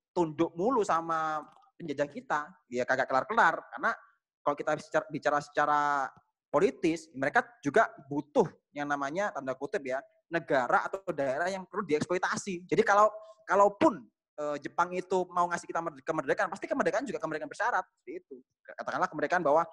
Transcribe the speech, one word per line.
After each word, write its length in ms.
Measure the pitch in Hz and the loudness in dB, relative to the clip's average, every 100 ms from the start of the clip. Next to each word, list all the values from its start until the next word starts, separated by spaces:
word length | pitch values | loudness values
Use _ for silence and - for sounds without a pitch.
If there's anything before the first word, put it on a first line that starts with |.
| _ | _
tunduk 400 | 175 165 147 170 170 | -2 0 0 -2 0
mulu 240 | 214 254 | 0 2
sama 640 | 185 165 165 160 160 156 147 - _ - | 2 0 0 -2 -2 -4 -8 -18 _ -12
penjajah 320 | 165 139 143 | -6 -4 -4
kita, 280 | - - 151 151 - _ | -6 -4 -4 -4 -14 _
ya 160 | 123 | -4
kagak 240 | 123 131 127 | 0 0 2
kelar-kelar. 480 | 131 131 226 175 165 - | 0 2 4 4 2 -6
Karena 240 | 113 208 - - _ _ _ | -4 -4 -4 -10 _ _ _
kalau 120 | 147 143 | -2 -2
kita 160 | 151 151 | -2 -4
bicara, 300 | - 156 156 | -2 -4 -2
bicara 320 | 156 147 147 | -2 0 0
secara 420 | - 151 147 147 147 143 131 - _ _ _ | 0 0 2 2 2 0 -2 -8 _ _ _
politis, 640 | 147 214 - 165 165 - | 2 2 2 -2 -2 -6
mereka 320 | 135 135 240 - - | -4 0 0 0 -4
juga 320 | 143 208 - - - | 2 4 4 -2 -8
butuh 400 | 143 - 262 160 - _ | -8 0 2 0 -2 _
yang 160 | 143 147 | -8 -4
namanya 420 | 143 139 170 202 139 | -4 -4 -2 -4 -4
tanda 160 | 135 | -6
kutip 300 | 127 143 202 | -6 -6 -6
ya, 160 | 131 131 - _ _ | -4 -6 -8 _ _
negara 560 | 165 160 139 123 190 170 | -6 0 0 4 2 0
atau 160 | 196 180 | -6 -6
daerah 400 | 151 139 139 180 | -4 -2 -2 -4
yang 160 | 190 185 | -4 -8
perlu 160 | 190 | -8
dieksploitasi. 800 | 170 151 - 180 185 220 208 175 | -2 -2 0 -2 -2 -4 -6 -8
Jadi 180 | 180 220 | 0 2
kalau, 300 | 220 202 214 - - - | 6 6 6 2 -14 -14
kalaupun, 560 | - 190 202 202 320 196 226 _ _ - | 2 6 6 6 2 2 -6 _ _ -8
eh, 180 | 147 143 | -6 -6
Jepang 320 | 147 - 180 180 | -4 -2 -2 -4
itu 320 | 180 185 180 180 | -2 -2 0 0
mau 160 | 175 | 0
ngasih 160 | 175 - | -2 -4
kita 160 | 175 | -6
merde-, 160 | 165 135 | -6 -6
kemerdekaan, 460 | - 156 139 170 185 | -4 -2 0 0 -2
pasti 180 | 190 - | -4 -4
kemerdekaan 380 | 285 190 196 | -2 0 0
juga 160 | 254 156 | -2 -6
kemerdekaan 320 | 160 151 147 | -6 -6 -8
bersyarat. 320 | 156 220 196 - | -6 -2 -2 -4
Seperti 320 | _ - 175 | _ -16 -16
itu. 120 | - 127 - _ | -16 -20 -20 _
Katakanlah 480 | - - 117 127 185 | -16 -12 -6 -2 -2
kemerdekaan 320 | 202 147 180 | -2 -2 2
bahwa, 240 | 147 156 170 | 4 2 2